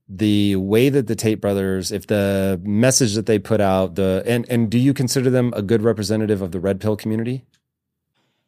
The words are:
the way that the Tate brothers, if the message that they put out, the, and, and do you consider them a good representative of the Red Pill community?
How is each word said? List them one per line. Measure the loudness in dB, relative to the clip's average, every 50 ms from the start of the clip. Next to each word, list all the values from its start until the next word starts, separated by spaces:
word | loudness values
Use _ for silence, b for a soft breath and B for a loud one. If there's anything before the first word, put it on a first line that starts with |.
| _
the | -12 -6 -2 0 2 2 4 2 2 2
way | 0 0 2 4 4 4 4
that | 2 0 0
the | -2 -2
Tate | -2 0 0 0 0
brothers, | -2 -2 0 0 0 -2 -2 -4 -4 -4
if | -6 -6 -4
the | -2 0 0 0 0 0 0 0 0 -2 -4 -4
message | -2 0 2 4 4 4 4 2 0 0
that | -2 0
they | 2 0 0
put | 0 0 0 2
out, | 2 2 2 2 0 0 -2
the, | -2 0 0 0 0 0
and, | -2 -2 -2 -2 -2
and | 0 0 0 0
do | 2
you | 2 2 2 2
consider | 0 -2 -2 0 0 0 2
them | 2 2 0 0 -2
a | -4 -2
good | 0 0 2
representative | 2 0 0 0 -2 -2 -2 -2 0 0 -2 -2 -2
of | -4
the | -6 -4
Red | -2 -2 -2 -2
Pill | -2 -4 -4
community? | -4 -4 -4 -4 -4 -4 -6 -6 -8 -10 _ _ _ _ _ _ _ _ _ _ _ _ _ _ _ _ _ _ _ _